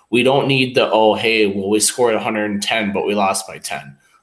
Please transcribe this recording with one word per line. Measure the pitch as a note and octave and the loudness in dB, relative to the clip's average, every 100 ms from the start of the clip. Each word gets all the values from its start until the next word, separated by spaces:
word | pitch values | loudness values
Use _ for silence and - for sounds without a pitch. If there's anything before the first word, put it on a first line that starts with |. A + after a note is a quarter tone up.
| - | -2
We | A#2+ | 0
don't | B2 C#3 B2 | 2 2 2
need | C3+ B2+ B2 | 0 0 0
the, | A2+ | 2
"Oh, | A2 A2 | 4 4
hey, | G#2 A2+ A2+ G#2 | 2 2 2 2
well, | G2 G2 | 0 0
we | G#2 | 0
scored | - - A#2+ | 0 0 0
a | G#2+ | 0
hundred | A2 G#2+ G#2 | -2 -4 -4
and | G2+ | -4
ten, | - A2+ G2+ | -4 -2 -2
but | G2+ - | -2 -2
we | |
lost | G#2 G2 G2 - | 0 0 -2 -6
by | D2 | -10
ten." | - C#2 C#2+ - _ _ | -10 -10 -12 -20 _ _